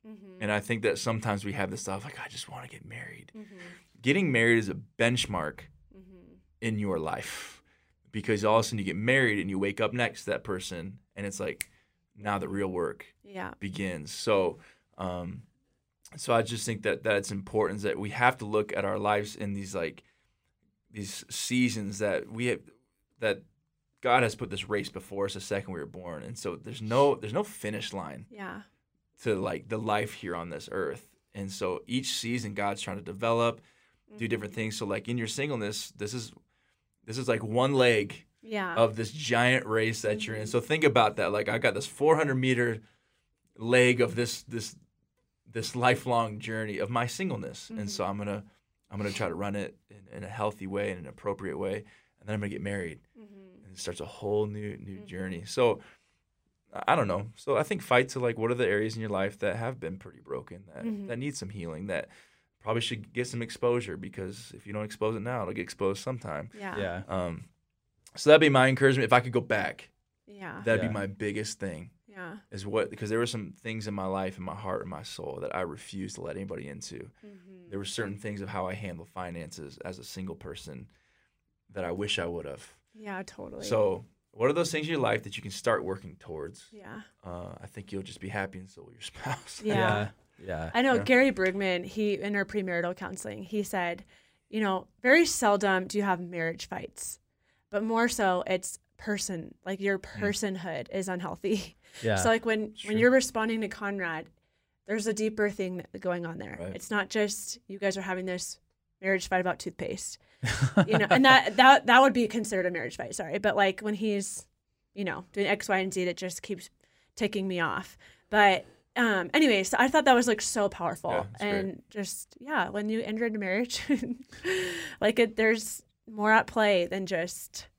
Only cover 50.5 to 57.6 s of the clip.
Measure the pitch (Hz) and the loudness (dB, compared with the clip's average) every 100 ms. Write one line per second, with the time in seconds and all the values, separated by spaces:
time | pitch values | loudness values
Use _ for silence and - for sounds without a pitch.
50.5 | 104 95 101 101 90 73 - 101 95 95 | -2 -6 -2 -2 -4 -10 -8 -6 -4 -6
51.5 | 71 98 107 107 _ _ _ 101 107 101 | -4 -4 -4 -8 _ _ _ -6 -4 -4
52.5 | - 98 101 87 - _ - - 196 190 | -6 -6 -4 -6 -12 _ -20 -20 -20 -20
53.5 | 185 98 92 - 87 78 - 101 104 107 | -20 -20 -10 -8 -8 -12 -8 0 0 0
54.5 | 104 104 - 101 95 - 90 95 85 - | -4 -10 -10 -12 -14 -12 -8 -8 -8 -6
55.5 | - 120 104 - _ _ _ _ _ _ | 4 4 4 -6 _ _ _ _ _ _
56.5 | _ _ - - 156 104 90 110 - - | _ _ -4 2 2 2 -2 -4 -10 -2
57.5 | 123 | 0